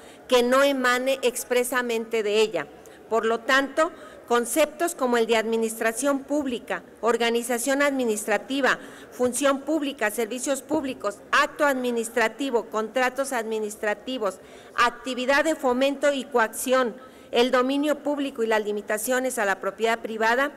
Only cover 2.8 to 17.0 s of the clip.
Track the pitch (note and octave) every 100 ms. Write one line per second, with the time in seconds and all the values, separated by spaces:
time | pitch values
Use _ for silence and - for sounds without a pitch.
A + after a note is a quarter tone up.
2.8 | - - - A3+ A3+ A3+ A#3 C4+ C#4 D#4+
3.8 | E4 - - - - A#3+ A#3 D#4+ D4 -
4.8 | E4+ - B3+ A#3+ A3+ A3 A3 A3+ A3+ A3+
5.8 | A3+ A3+ C#4+ C#4 C#4 D4 C4+ A3+ - F3
6.8 | - - A3+ A#3 A#3 A#3+ A#3+ A#3 C#4 C4+
7.8 | C#4+ C4+ A#3 G#3+ A3 G#3 G#3+ C4+ B3 E3+
8.8 | - - - - B3 B3 C#4 C#4 C#4+ D#4
9.8 | C4+ - G#3+ G#3+ G#3+ B3 D4 C4+ - D#4
10.8 | C4+ - G3+ - - B3+ D4 - C#4+ C4
11.8 | B3 A#3 A3+ A#3+ A3 A3+ C#4 A#3 G#3+ G#3+
12.8 | A3 C4 B3 B3+ C4+ B3 A3 A3 G#3+ G#3
13.8 | G#3+ G#3 B3+ C4 G3+ - - - - -
14.8 | A#3+ A#3+ C4 B3 B3+ C#4+ D#4 - B3+ B3
15.8 | C4+ C#4 D4 C#4 - A#3+ A3 A3 B3+ C4
16.8 | A#3+ -